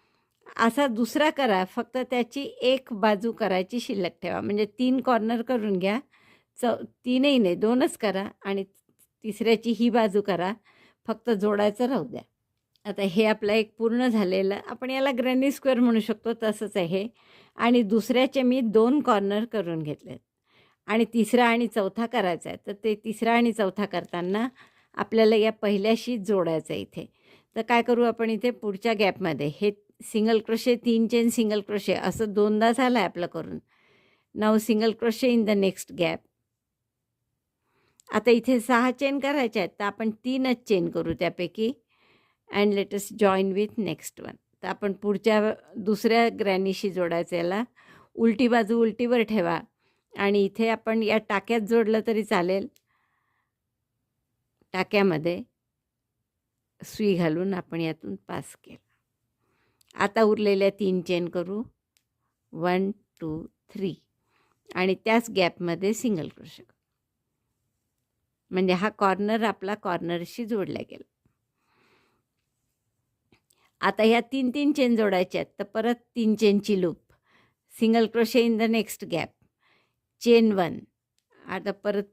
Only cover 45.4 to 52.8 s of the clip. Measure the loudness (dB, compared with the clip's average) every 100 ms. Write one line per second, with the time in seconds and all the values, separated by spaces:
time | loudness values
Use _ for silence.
45.4 | 2 -4 -10 -8 -2 0 2 4 2 0
46.4 | 0 0 0 -2 -4 -2 -2 -2 -2 -4
47.4 | -2 -4 -6 _ _ -20 _ 0 2 4
48.4 | 4 4 2 2 2 0 0 2 2 0
49.4 | 0 -2 -6 _ _ _ _ -2 2 2
50.4 | 2 0 -2 -2 -2 -2 2 0 0 -4
51.4 | 0 -2 2 2 2 0 0 -2 0 0
52.4 | 0 -2 -4 _